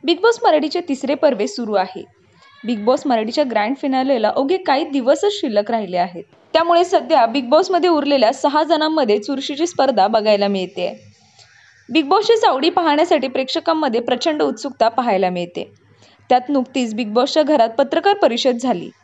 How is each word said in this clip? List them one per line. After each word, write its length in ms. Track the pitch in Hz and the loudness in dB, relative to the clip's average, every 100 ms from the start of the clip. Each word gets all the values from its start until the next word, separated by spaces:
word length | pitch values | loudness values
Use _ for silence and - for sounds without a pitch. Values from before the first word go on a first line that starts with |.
बिग 160 | 269 339 | 0 2
बॉस 180 | 427 453 | 2 2
मराठीचे 360 | 453 311 311 359 349 | 2 2 2 -4 -4
तिसरे 260 | 269 262 | -6 -2
पर्वे 320 | 285 311 208 254 | 0 0 0 -4
सुरू 280 | - 226 | -6 -4
आहे. 300 | 202 190 190 - _ _ _ _ _ | -2 -2 -8 -18 _ _ _ _ _
बिग 200 | 214 233 | -6 -4
बॉस 220 | 208 277 294 | 0 0 0
मराठीच्या 380 | 233 220 240 285 | -2 -2 -2 -2
ग्रँड 260 | 214 208 269 | 0 -2 -4
फिनालेला 560 | 285 262 262 262 214 - | -2 -2 0 0 0 0
अवघे 200 | 277 370 | -2 -2
काही 280 | 370 269 | 0 -2
दिवसच 560 | 330 277 240 294 403 403 | 0 -2 0 2 0 -2
शिल्लक 300 | 285 208 208 | -2 -2 -2
राहिले 260 | 233 202 175 | -4 -4 -4
आहेत. 280 | 185 175 - _ _ | -4 -6 -18 _ _
त्यामुळे 320 | 320 339 339 | -2 2 2
सध्या 420 | 349 349 254 311 226 | 4 0 2 2 4
बिग 220 | 247 240 | 0 2
बॉसमध्ये 420 | 302 381 370 349 | 2 4 2 2
उरलेल्या 420 | 330 285 277 220 | 2 2 2 2
सहा 300 | 269 294 285 | 2 0 0
जणांमध्ये 560 | 311 320 311 320 254 208 | 2 2 2 0 2 0
चुरशीची 480 | 208 269 269 277 339 | 0 -6 -6 -4 -4
स्पर्धा 400 | - 277 233 190 | 0 0 2 2
बघायला 420 | 226 214 208 202 | 2 2 2 2
मिळते. 640 | 196 180 185 180 - - _ _ _ _ _ _ _ _ | -2 -4 -6 -8 -8 -20 _ _ _ _ _ _ _ _
बिग 160 | 247 277 | -2 2
बॉसची 280 | 381 427 453 | 0 4 2
चावडी 340 | 453 269 311 | 4 2 0
पाहण्यासाठी 580 | - 330 294 339 302 254 | 0 0 2 2 2 0
प्रेक्षकांमध्ये 720 | 254 262 339 - 320 302 226 | -4 -4 -4 -2 -2 0 -2
प्रचंड 420 | 240 247 330 302 | -2 -2 -2 -2
उत्सुकता 460 | 294 - 285 - 220 | -2 -2 -10 -2 0
पाहायला 420 | - 240 190 185 | 0 0 0 0
मिळते. 420 | 180 175 175 185 _ _ _ _ _ _ | -2 -8 -10 -14 _ _ _ _ _ _
त्यात 120 | 247 247 | 0 2
नुकतीच 460 | 285 254 - 247 | -2 -2 -4 -4
बिग 180 | 214 226 | -4 -2
बॉसच्या 300 | 214 269 320 | 0 0 0
घरात 260 | 294 302 226 | 2 2 2
पत्रकार 460 | 226 277 320 392 | 2 0 2 0
परिषद 420 | 403 330 233 277 240 | 2 2 2 -2 -2
झाली. 340 | 254 190 160 - | -2 -4 -6 -16